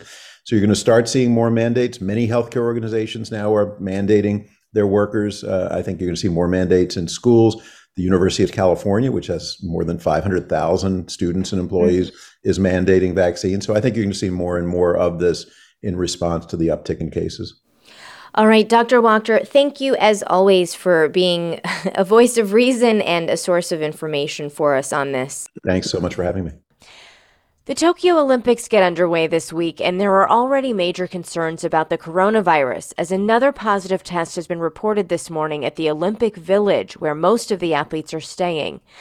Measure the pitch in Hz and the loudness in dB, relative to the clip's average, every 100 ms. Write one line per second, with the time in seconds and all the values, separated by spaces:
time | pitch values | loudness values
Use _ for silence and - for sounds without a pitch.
0 | - - - - - 110 104 101 - 117 | -14 -20 -20 -20 -2 0 2 2 4 4
1 | 117 135 123 117 117 117 117 120 123 - | 4 0 2 2 2 2 0 0 -2 -4
2 | 95 107 117 120 117 127 117 117 110 110 | -4 -2 0 0 -2 -2 -2 -2 -4 -4
3 | 110 117 113 110 104 107 101 104 95 95 | -4 -8 -8 -6 0 2 0 -4 -6 -4
4 | 98 107 104 101 104 _ _ 107 101 101 | 2 4 4 -2 -6 _ _ -2 2 2
5 | 104 110 104 101 - 95 90 87 92 87 | 0 -2 -4 -6 -4 -2 -2 -4 -4 -4
6 | 90 85 98 82 87 92 90 90 90 - | -4 -2 -2 0 0 0 2 2 2 -2
7 | 82 - 123 117 113 107 - - _ - | -8 -2 4 6 4 2 -10 -20 _ -6
8 | 90 92 92 87 92 - 95 85 104 101 | 0 2 2 2 0 2 2 2 0 0
9 | 131 104 82 85 - - 92 82 85 85 | 0 -2 -4 -8 -8 -12 -8 -4 -4 -2
10 | 87 78 98 90 - 78 82 92 98 92 | 0 0 0 -2 -2 -2 0 0 0 -4
11 | - - 87 87 92 95 87 95 90 90 | -6 -6 -4 -2 -4 -4 -2 0 2 2
12 | 87 - - _ - 87 95 90 92 92 | -2 -6 -20 _ -4 0 2 2 4 4
13 | 92 87 87 85 95 98 - 107 117 110 | 2 2 0 0 -4 -4 -2 0 0 -2
14 | 98 95 98 90 87 87 87 87 87 85 | -4 -2 -4 -4 -4 -4 -2 0 2 2
15 | 87 82 87 82 - _ _ _ 107 90 | 0 0 -2 -2 -8 _ _ _ -8 -4
16 | 87 - 85 85 - 87 82 73 - 82 | -6 -4 -2 -4 -6 -4 -2 -2 -4 -6
17 | 82 87 85 - - - _ _ _ - | -6 -6 -8 -8 -14 -14 _ _ _ -20
18 | - - - - 220 220 214 233 233 247 | -20 -20 -6 2 4 6 4 2 4 4
19 | 233 214 220 220 214 277 285 277 269 254 | 4 2 2 0 2 2 2 0 -2 2
20 | 214 202 - 180 196 190 175 - 185 170 | 2 2 0 2 6 4 2 -2 2 2
21 | 156 180 180 175 170 - 185 170 196 - | 4 2 0 0 -4 -6 -8 -6 -4 -2
22 | 185 220 240 233 202 208 247 247 240 220 | 2 4 4 2 2 4 4 4 2 2
23 | - 170 165 170 - 175 170 170 151 156 | 2 -2 0 -2 0 0 0 -4 -4 -6
24 | 160 151 143 - 147 - 147 135 139 147 | -6 -4 -4 -6 -10 -2 0 0 0 -4
25 | 139 135 135 - - - - 92 - 95 | -2 -4 -6 -10 -16 -10 -2 -2 -2 -4
26 | 87 - 87 95 85 76 _ _ - - | -4 -4 -4 -4 -8 -12 _ _ -20 -20
27 | - _ _ _ _ _ - 269 330 349 | -20 _ _ _ _ _ -10 0 0 2
28 | 359 339 277 254 240 233 - 220 185 170 | 2 2 4 2 2 0 2 2 2 2
29 | 175 170 160 165 - 160 170 - - 180 | 0 2 0 -2 -2 -4 -4 -2 -2 0
30 | 202 190 190 226 254 277 262 214 175 180 | 2 4 4 2 2 0 0 -2 -2 -2
31 | 180 185 170 170 160 165 170 160 160 165 | -6 -8 -8 -4 -4 -4 -2 0 0 -4
32 | 165 165 196 220 175 160 131 87 - - | -4 0 2 2 4 2 2 -2 -8 -8
33 | 170 190 208 226 269 277 214 202 185 185 | -4 -2 2 2 2 0 -2 -2 -2 -4
34 | - 175 160 - 160 170 165 - 214 208 | -4 -6 -4 -6 -6 -4 -4 -4 -2 -2
35 | 180 170 - 160 156 151 120 - 160 151 | -2 -4 -4 -4 -4 -4 -6 -4 -2 -2
36 | 175 214 233 196 165 196 208 147 92 - | -4 -2 -4 -4 0 2 2 0 -2 -6
37 | 156 147 170 233 - 190 175 151 151 156 | -6 0 2 0 -2 -4 -2 -2 -2 -8
38 | 151 160 - - 180 160 131 71 _ - | -8 -12 -12 -6 -4 -4 -6 -10 _ -20